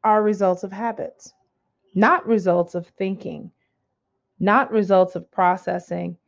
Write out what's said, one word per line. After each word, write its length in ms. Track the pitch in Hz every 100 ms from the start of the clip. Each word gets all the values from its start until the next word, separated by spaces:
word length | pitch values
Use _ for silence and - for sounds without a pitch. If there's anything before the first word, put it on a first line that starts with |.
are 180 | 220 214
results 420 | 214 208 190 180
of 80 | 196
habits, 600 | 196 233 226 - _ - _ _ _ _ _ _
not 320 | 185 220 349 226
results 480 | 226 180 175 175
of 120 | 180 170 _
thinking, 520 | 190 190 - 156 190 _ _ _ _ _ _ _ _ _
not 320 | 185 226 277
results 460 | 214 190 190 185 175
of 140 | -
processing 880 | - 180 175 - 180 - 175 175 175